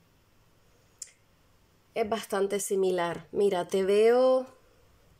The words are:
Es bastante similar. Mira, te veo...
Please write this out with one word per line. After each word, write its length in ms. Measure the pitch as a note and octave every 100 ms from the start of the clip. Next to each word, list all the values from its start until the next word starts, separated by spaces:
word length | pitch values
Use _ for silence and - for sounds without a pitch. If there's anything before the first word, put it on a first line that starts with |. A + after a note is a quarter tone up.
| _ _ _ _ _ _ _ _ _ - - _ _ _ _ _ _ _ _
Es 120 | - G#3+
bastante 540 | A3 - G3+ G3 G3+
similar. 680 | - F#3+ F#3 F3+ E3+ E3 -
Mira, 340 | - G3+ F3+ F3
te 160 | F#3+
veo... 640 | F#3+ G3+ A3+ B3 C4 C4 B3+ - _ _ _ _ _ _